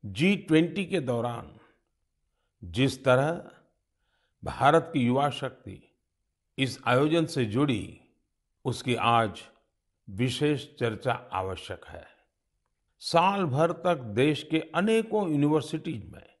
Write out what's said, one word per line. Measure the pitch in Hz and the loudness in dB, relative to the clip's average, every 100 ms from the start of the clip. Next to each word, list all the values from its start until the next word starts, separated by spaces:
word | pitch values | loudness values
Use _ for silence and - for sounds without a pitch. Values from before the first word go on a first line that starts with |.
जी | 107 98 175 202 | -12 0 2 2
ट्वेंटी | - 160 165 202 | 4 4 4 -2
के | 175 180 | -4 -4
दौरान | 127 117 117 117 - - _ _ _ _ _ _ _ _ _ _ | -2 -4 -4 -6 -12 -20 _ _ _ _ _ _ _ _ _ _
जिस | 87 87 131 131 | -10 0 0 0
तरह | - 127 143 175 - - _ _ _ _ _ _ _ _ | 2 4 2 -2 -10 -20 _ _ _ _ _ _ _ _
भारत | - - 131 160 160 | -12 0 4 4 2
की | 147 | 0
युवा | 120 127 143 | 2 2 0
शक्ति | - 131 - - 95 _ _ _ _ _ _ _ - | -2 -10 -10 -18 -18 _ _ _ _ _ _ _ -4
इस | 135 - - | -4 -2 2
आयोजन | 123 151 165 160 | 4 4 2 0
से | 139 | 0
जुड़ी, | 117 107 147 113 - - _ _ _ _ _ _ | 0 2 2 0 -4 -14 _ _ _ _ _ _
उसकी | 135 113 123 | -6 -6 -2
आज | 117 117 117 113 92 - _ _ _ _ _ - | 0 2 4 2 -4 -18 _ _ _ _ _ -16
विशेष | 98 127 120 147 143 - | -2 -2 0 0 0 -4
चर्चा | - 120 107 131 117 - | -6 -4 -4 -4 -4 -4
आवश्यक | 92 95 90 - 90 | -6 -6 -8 -10 -14
है। | - 87 - _ _ _ _ _ _ _ _ _ | -14 -18 -20 _ _ _ _ _ _ _ _ _
साल | - 170 180 202 | 0 2 4 2
भर | 175 127 165 | 0 2 0
तक | 165 180 165 | 0 -2 -2
देश | 117 104 143 147 - | -2 2 2 2 -2
के | 160 - | -2 -2
अनेकों | 165 202 226 220 214 190 | -2 2 2 0 -2 0
यूनिवर्सिटीज | 151 147 156 - 160 165 127 98 | 2 4 2 0 -8 -6 -8 -10
में | - - _ | -18 -20 _